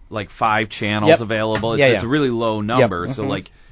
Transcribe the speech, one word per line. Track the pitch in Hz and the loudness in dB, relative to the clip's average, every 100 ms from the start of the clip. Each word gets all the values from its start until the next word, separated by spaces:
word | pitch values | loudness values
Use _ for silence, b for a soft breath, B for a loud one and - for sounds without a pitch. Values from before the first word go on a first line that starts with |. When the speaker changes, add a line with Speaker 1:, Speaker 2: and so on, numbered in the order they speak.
| - | -10
Speaker 1:
like, | 107 101 | -8 -8
five | - 113 107 107 | -2 0 2 -2
channels | - 104 107 107 | -4 -2 2 4
Speaker 2:
Yep. | - | 4
Speaker 1:
available. | 110 110 110 107 113 | 2 -2 -2 -2 -2
It's, | 127 | 2
Speaker 2:
Yeah, | 135 | 2
Speaker 1:
it's | 104 | 2
Speaker 2:
yeah. | 110 | 0
Speaker 1:
a | |
really | 151 135 | 0 0
low | 117 113 107 | 0 -2 -2
Speaker 2:
Yep. | 104 | 0
Speaker 1:
number. | 127 117 87 87 | 2 2 0 -6
So, | - | -6
Speaker 3:
Mm-hmm. | 101 | -6
Speaker 1:
like, | 98 - b b | -6 -10 b b